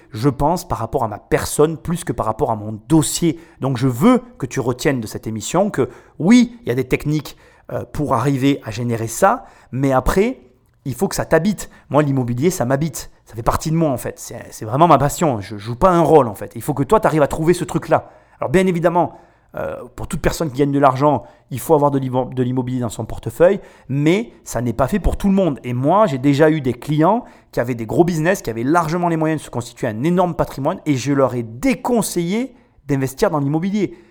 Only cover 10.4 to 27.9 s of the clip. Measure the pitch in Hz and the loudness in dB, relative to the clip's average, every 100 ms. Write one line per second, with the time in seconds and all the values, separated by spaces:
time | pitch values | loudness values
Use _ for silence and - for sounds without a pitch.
10.4 | _ _ _ _ 143 117 196 - - 160 | _ _ _ _ -10 -4 -4 -4 0 2
11.4 | 196 190 - - - 135 143 135 120 120 | 2 -4 -8 -16 -2 0 2 0 -2 0
12.4 | 170 - 123 139 160 - - _ _ 107 | 0 0 -2 0 -2 -6 -16 _ _ -4
13.4 | 113 - 160 165 156 120 113 - - 117 | -2 -2 -2 0 0 -2 -8 -12 -14 -16
14.4 | - - 107 131 170 139 143 - 160 110 | -16 -12 -4 2 6 6 4 0 0 0
15.4 | 95 104 110 120 185 170 160 156 120 95 | -6 -10 -8 2 4 4 6 4 4 -4
16.4 | 104 117 - 135 139 214 160 151 139 - | -12 -10 -6 -4 2 2 2 2 0 0
17.4 | 160 175 160 - - 139 - - _ - | 0 0 0 -4 0 0 -2 -20 _ -10
18.4 | 113 175 190 170 170 175 151 - _ _ | 0 2 2 2 2 2 -2 -4 _ _
19.4 | _ - - - 123 - - 151 - - | _ -10 -8 -10 -14 -12 -8 -2 -2 -2
20.4 | 160 127 143 139 139 127 147 135 - - | -6 -2 0 4 2 4 2 0 -4 -20
21.4 | - 123 - 135 143 135 131 127 120 131 | -12 -8 2 4 4 0 -2 -2 -4 -2
22.4 | 123 127 123 127 120 - 110 - 113 - | -2 -2 -4 -4 -6 -6 -8 -8 -8 2
23.4 | 175 202 - - - 139 151 196 233 - | 4 4 -6 -20 -6 0 2 2 -2 -12
24.4 | - 117 120 110 131 202 - - 202 196 | -10 -6 -4 -2 0 0 -2 0 2 2
25.4 | 175 131 123 123 139 196 214 135 139 139 | 2 -2 -6 -2 2 4 2 2 2 6
26.4 | 160 156 127 113 - 151 165 233 - - | 4 4 -2 -4 -2 2 4 2 -2 -20
27.4 | _ - 120 117 113 | _ -6 -4 -4 -2